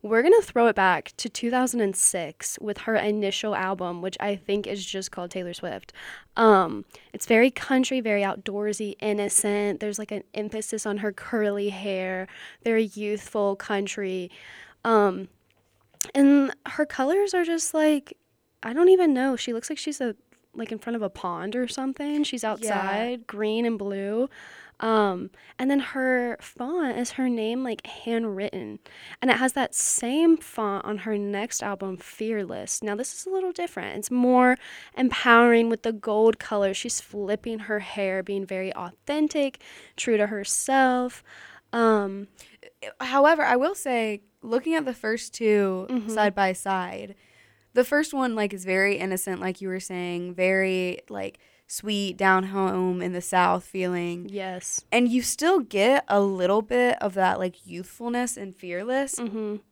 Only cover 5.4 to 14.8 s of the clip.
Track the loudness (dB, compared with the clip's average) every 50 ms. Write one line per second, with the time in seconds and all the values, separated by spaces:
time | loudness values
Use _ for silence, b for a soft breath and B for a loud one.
5.4 | -8 -8 -10 -10 -10 -10 -10 -10 -12 -18 B B B B B B B B _ 4
6.4 | 8 8 8 8 6 2 -4 -8 -10 _ B B B B B -12 0 2 6 6
7.4 | 6 6 4 -2 -2 0 2 2 2 2 0 -2 0 0 0 0 0 -2 -4 -6
8.4 | -8 -8 -6 -4 -4 -4 -4 -4 -6 -8 -8 _ -2 -2 0 0 -2 0 0 0
9.4 | 2 2 0 0 0 -2 -2 -4 -6 -8 -6 -8 -10 -8 -10 -10 -10 _ -10 -8
10.4 | -8 -8 -8 -8 -8 -6 -8 -6 -4 -4 -4 -2 -2 -4 -4 -6 -8 -4 -2 0
11.4 | 0 0 0 -2 -4 -4 -4 -6 -6 -4 -4 -4 -4 -4 -6 -6 -8 B B B
12.4 | B B B B _ 2 2 2 2 0 -2 -6 -4 -4 -4 -4 -6 -6 -2 0
13.4 | 0 0 0 -2 -4 -2 -2 -2 -2 -4 -6 -6 -6 -4 -4 -6 -6 -8 B B
14.4 | B B B B B B B B